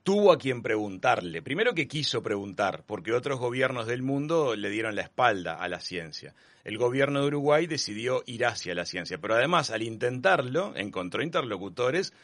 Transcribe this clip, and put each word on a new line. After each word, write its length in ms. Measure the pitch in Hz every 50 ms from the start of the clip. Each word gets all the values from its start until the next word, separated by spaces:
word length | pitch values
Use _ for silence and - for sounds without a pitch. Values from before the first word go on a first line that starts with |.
| _
tuvo 280 | - 196 208 208 196 170
a 60 | 135
quien 240 | 127 135 127 117 104
preguntarle. 800 | 110 110 107 107 101 95 92 - 127 120 - 90 90 78 82 80
Primero 320 | - 135 180 226 247 226
que 140 | 160 143 -
quiso 340 | - 151 139 - - 117 107
preguntar, 600 | 110 104 101 101 101 95 - 101 98 90 80 -
porque 260 | - 107 98 82 107 117
otros 280 | 123 120 139 139 127
gobiernos 460 | 123 123 120 127 131 131 131 123 113 113
del 140 | 120 127 127
mundo 520 | 135 139 139 147 151 165 165 151 131 110
le 160 | 104 101 101
dieron 240 | 101 110 110 110 104
la 80 | 98 87
espalda 540 | - _ - 127 120 107 95 85 82 80 80
a 80 | 90 90
la 120 | 90 87
ciencia. 520 | - - 90 87 82 78 76 - - 71 - _ _ _ _ _ _
El 140 | - 104 107
gobierno 420 | 123 123 123 135 139 135 143 139
de 80 | 139 143
Uruguay 400 | 143 147 139 147 147 156 170 165
decidió 560 | 156 135 - - 104 107 117 123 170 127 -
ir 180 | - 120 110 120
hacia 300 | 120 110 - - 90 87
la 120 | 87 87
ciencia, 320 | - - 90 85 80 87 85
pero 160 | 78 101 110
además, 360 | 117 123 156 180 170 147 -
al 120 | 113 110 113
intentarlo, 920 | 117 113 107 123 123 127 127 127 190 185 156 131 127 131 160 196 208 -
encontró 480 | - 98 101 - 95 90 87 85 101 127
interlocutores 880 | 160 170 175 147 120 104 90 95 98 90 - 120 127 139 180 196 - - _